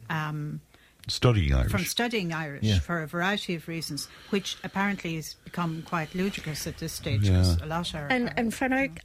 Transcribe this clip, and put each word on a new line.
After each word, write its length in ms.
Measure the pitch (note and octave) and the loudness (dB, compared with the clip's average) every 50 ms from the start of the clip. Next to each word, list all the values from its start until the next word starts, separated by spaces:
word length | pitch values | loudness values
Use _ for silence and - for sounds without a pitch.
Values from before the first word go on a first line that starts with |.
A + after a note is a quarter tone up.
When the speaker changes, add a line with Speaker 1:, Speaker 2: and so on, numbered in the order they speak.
| - - | -8 -6
Speaker 1:
um, 540 | E3 D#3 D#3 D3+ D#3 D3+ D3 D3+ D3+ D#3 - _ _ - _ _ _ _ - - | -4 -4 -4 -4 -4 -6 -6 -6 -8 -10 -12 _ _ -20 _ _ _ _ -8 -8
Speaker 2:
Studying 460 | - - - B2+ A#2 G#2 D#2+ C#2 C2+ | -2 4 4 6 6 6 6 6 6
Irish. 180 | C2 A#1+ - | 4 4 4
Speaker 1:
from 120 | - G3 F3 | 2 0 0
studying 460 | - - - A#3 A#3+ A#3+ A3 F3+ E3 | 0 0 0 0 0 0 -2 -2 -2
Irish 300 | D#3+ D#3 D#3+ D3 C#3 C#3 | -4 -4 -6 -6 -4 -2
Speaker 3:
Yeah. 160 | G#2+ G#2+ G2+ F#2 | 2 2 4 2
Speaker 1:
for 240 | - - E3+ E3+ | 2 0 -2 -2
a 40 | D#3 | -2
variety 480 | D3+ - E3+ F3 F#3+ G#3 G#3 - - F3 | -2 -2 0 0 0 0 -2 -2 -4 -4
of 100 | D#3+ - | -4 -4
reasons, 400 | - D#3+ E3 D3 - D3 C#3 - - - - - - | -6 -6 -6 -6 -6 -6 -6 -8 -10 -14 -18 -6 -2
which 280 | - G3 F#3+ - - - | -2 -2 -2 -2 -8 -8
apparently 540 | - F#3 - F#3+ G3 G3+ G3 F#3 - E3+ D#3+ | -8 -6 -2 0 0 0 0 -2 -4 -4 -4
has 180 | D#3+ D3+ - - - - | -6 -6 -8 -12 -16 -16
become 380 | - - - F3 E3 D#3+ E3 | -8 -4 -2 -2 -2 -2 -4
quite 320 | D#3+ - - E3+ D#3 - - | -6 -4 -2 -2 -2 -2 -2
ludicrous 520 | F#3 F#3 G3+ - - - D#3 D3+ - - E3 | -2 -2 -2 -4 -4 -6 -6 -6 -6 -6 -8
at 80 | - - | -8 -8
this 140 | D#3+ D#3+ | -8 -8
stage, 340 | - - - - A2 G#2 G2+ | -8 -6 -4 0 2 4 6
'cause 300 | G2+ F#2 F2+ F2+ F2 E2+ E2+ | 6 6 8 6 6 4 4
Speaker 2:
Yeah. 60 | - | 2
Speaker 1:
a 20 | |
lot 280 | - D#3+ E3+ F3 - - | 0 -2 -4 -4 -4 -6
are, 120 | D#3 D3 C#3+ | -4 -2 0
Speaker 4:
And, 200 | C4 B3 A#3+ - | 2 2 2 0
Speaker 1:
are 60 | - | 0
Speaker 4:
and 160 | B3 A#3+ A3 - | 0 0 0 0
Fran, 180 | - C#4 B3+ C4 | 0 0 2 2
I, 160 | C4 C#4 C4+ E3 - | 2 0 0 -2 -2